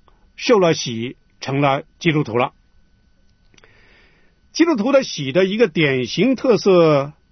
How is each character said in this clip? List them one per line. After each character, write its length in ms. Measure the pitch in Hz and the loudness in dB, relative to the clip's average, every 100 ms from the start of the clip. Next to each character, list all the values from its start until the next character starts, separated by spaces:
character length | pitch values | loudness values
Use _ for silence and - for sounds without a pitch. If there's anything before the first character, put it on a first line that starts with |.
| _ _ _ - | _ _ _ -6
受 240 | - 220 | 0 2
了 140 | 170 | 2
洗， 420 | 151 135 113 123 - _ - | 0 -6 -8 -10 -12 _ -16
成 180 | - 139 | -6 -2
了 240 | 143 139 - - | 0 -2 -6 -6
基 140 | 170 | -2
督 120 | 151 | -2
徒 140 | 127 117 | -2 -4
了。 140 | 131 _ _ _ _ _ _ _ _ _ _ _ - _ _ _ _ _ _ _ _ | -4 _ _ _ _ _ _ _ _ _ _ _ -20 _ _ _ _ _ _ _ _
基 140 | - 339 | -2 0
督 100 | 254 | 0
徒 160 | 233 | 2
的 100 | 269 | 0
洗 300 | 220 - 131 | 0 -8 -4
的 140 | 156 190 | 0 0
一 120 | 214 | 0
个 100 | 214 | 0
典 380 | 170 147 131 120 | 0 0 0 -2
型 300 | - 240 254 | 0 0 0
特 220 | - 190 | 0 2
色， 560 | 202 180 160 143 143 - _ | 4 4 4 2 -2 -12 _